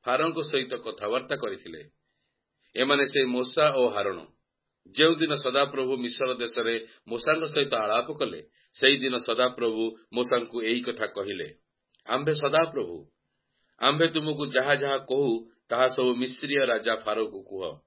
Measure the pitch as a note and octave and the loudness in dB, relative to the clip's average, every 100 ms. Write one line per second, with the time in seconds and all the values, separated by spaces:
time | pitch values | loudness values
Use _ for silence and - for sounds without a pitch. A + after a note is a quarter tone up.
0 | B2 C3 D#3+ D#3+ D3+ C#3 B2+ B2 A2+ - | 0 0 0 -2 -2 -2 -2 -6 -8 -6
1 | G#2 B2 B2+ C#3 A#2 F#2 F2 D#2+ D2+ _ | -2 -2 -2 -6 -4 -8 -12 -16 -18 _
2 | _ _ _ _ _ _ _ G#2+ C3 C#3+ | _ _ _ _ _ _ _ 0 4 4
3 | C3+ C#3+ B2+ B2 B2+ - D3+ C3+ A#2+ G#2 | 4 2 0 0 -2 2 4 4 2 2
4 | G2 F2 D#2 _ _ _ _ _ - G2 | -2 -4 -12 _ _ _ _ _ -10 4
5 | D#3+ D#3 D#3+ C#3+ C3 C3 C#3 C3+ B2+ C3 | 4 4 0 0 0 2 2 0 -2 -2
6 | B2 A#2+ C3 A#2+ A#2 B2 A2+ A#2 A2+ - | -4 -2 -2 -2 -4 -2 -2 -2 -6 -20
7 | - A#2 - D#3+ D#3+ D3+ C#3 B2 G#2+ A2+ | -8 -4 0 0 0 0 0 0 2 0
8 | - - A#2+ E2 - _ _ - C3+ C#3 | 0 -4 -4 -4 -16 _ _ 2 4 4
9 | B2+ B2 A#2+ A2+ B2+ B2+ A#2 A2 A2+ - | 0 -2 -2 0 0 0 -2 0 -2 -4
10 | _ A#2 B2 A#2+ A#2 A#2 A2+ B2 B2 A2 | _ -4 0 0 -2 -4 -2 -2 -2 -6
11 | G#2+ G#2 G2 F#2+ D2+ - _ _ _ _ | -6 -6 -8 -6 -10 -12 _ _ _ _
12 | - B2+ D3 D3 C#3+ D3+ E3 C#3 F2+ E2 | -4 -2 0 0 2 2 2 -2 -6 -8
13 | - _ _ _ _ _ _ _ B2+ D3+ | -14 _ _ _ _ _ _ _ 0 4
14 | E3 D#3 D3+ C3+ C#3+ B2 C3+ C#3+ C#3 C3+ | 2 2 -4 -4 -2 0 2 0 0 -2
15 | - C3+ C#3 A2+ A#2 _ _ A#2 B2+ B2+ | 0 0 2 0 -4 _ _ 2 2 4
16 | B2+ A#2+ B2+ - C#3 C#3 B2+ A2+ A2+ A2 | 2 2 -2 -4 -2 0 2 2 0 -2
17 | G#2+ G#2+ A2 G2 F#2+ G2 F2 D2 | -2 -2 -2 -6 -12 -8 -8 -10